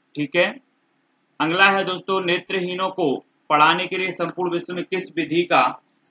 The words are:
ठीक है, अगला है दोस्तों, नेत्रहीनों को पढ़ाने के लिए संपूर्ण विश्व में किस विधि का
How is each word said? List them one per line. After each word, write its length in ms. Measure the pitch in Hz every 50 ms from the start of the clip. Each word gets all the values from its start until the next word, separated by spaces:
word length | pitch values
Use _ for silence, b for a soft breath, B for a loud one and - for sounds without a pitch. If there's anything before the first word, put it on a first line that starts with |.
| _ _ -
ठीक 200 | 147 147 143 -
है, 180 | 175 185 202 240 277 _ _ _ _ _ _ _ _ _ _ _ _ _ _ _ -
अगला 260 | 147 160 170 185 196 196
है 160 | 196 196 185
दोस्तों, 360 | 185 185 175 - - 190 190 185
नेत्रहीनों 680 | 170 175 180 175 - 185 190 175 180 180 185 190 185
को 240 | 185 - 175 143 127 - - _ _ _ _ -
पढ़ाने 360 | 151 147 151 160 170 180 185 170
के 100 | 185 185
लिए 140 | 185 185 175
संपूर्ण 380 | - 175 160 - - 180 175
विश्व 220 | 175 170 170 - 180
में 80 | 180 170
किस 260 | - 185 185 185 - - 165
विधि 260 | 156 143 156 175 175
का 220 | 170 170 135 127 - - - _ _ _ _ _ _